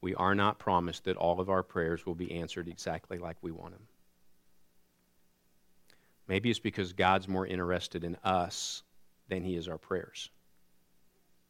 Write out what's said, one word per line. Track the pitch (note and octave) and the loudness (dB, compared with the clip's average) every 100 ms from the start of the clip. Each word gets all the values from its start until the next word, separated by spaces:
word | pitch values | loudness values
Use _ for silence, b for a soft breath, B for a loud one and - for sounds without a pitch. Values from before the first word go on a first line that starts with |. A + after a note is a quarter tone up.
We | F#2 | -4
are | - F#2 | 2 4
not | G2+ G2+ - | 6 4 4
promised | - F2+ F2 D#2+ | 2 2 2 -2
that | - - | -2 0
all | E2+ F2 | 2 2
of | F#2 | 2
our | F#2+ | 2
prayers | F2+ F2+ E2 E2+ - | 2 0 0 0 -4
will | |
be | E2+ F2 | -6 -4
answered | E2+ E2 - F2 | -4 -6 -6 -8
exactly | F2 - D#2+ - F2+ | -8 -6 -6 -6 -8
like | E2+ E2 | -8 -8
we | F2+ | -8
want | E2 E2+ | -10 -12
them. | F#2+ A2 _ _ _ - - _ - - _ _ _ _ _ _ _ _ _ _ _ - b b b - | -16 -20 _ _ _ -20 -20 _ -20 -20 _ _ _ _ _ _ _ _ _ _ _ -20 b b b -2
Maybe | F#2+ A#2 | 2 2
it's | A2+ | 2
because | G#2+ G2+ F#2 | 0 -2 -4
God's | F2+ F#2 F#2+ F#2+ | 4 6 6 2
more | F#2 F#2+ | -2 0
interested | F2+ F2 F2 - F2+ | -2 0 0 -2 -6
in | E2+ F2 | -6 -4
us | F#2 F#2 F2 - - - - - - _ - | 0 0 0 -4 -8 -10 -14 -20 -20 _ -6
than | F#2 | -4
he | F2+ | -2
is | F2 E2+ | -4 -4
our | D#2+ | -10
prayers. | - F#2 - - - - _ _ _ _ _ _ _ _ _ _ _ | -4 -4 -4 -12 -14 -16 _ _ _ _ _ _ _ _ _ _ _